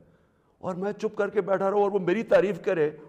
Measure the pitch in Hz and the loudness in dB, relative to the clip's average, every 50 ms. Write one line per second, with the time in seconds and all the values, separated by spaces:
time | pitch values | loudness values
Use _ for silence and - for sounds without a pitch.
0 | _ _ _ _ _ _ _ _ _ _ _ _ - 180 185 175 190 208 202 202 | _ _ _ _ _ _ _ _ _ _ _ _ -10 -8 -8 -6 -6 -6 -6 -4
1 | 220 214 214 - 202 196 202 214 185 196 190 185 196 196 202 208 202 196 202 196 | -6 -6 -2 -2 -4 -2 0 -2 -2 0 0 0 0 2 2 2 2 2 0 0
2 | 180 175 185 220 226 - 302 175 170 202 185 170 - 202 190 165 147 151 151 - | 0 0 0 0 2 4 4 4 4 4 0 -2 -2 -2 0 2 2 0 -2 -6
3 | - | -16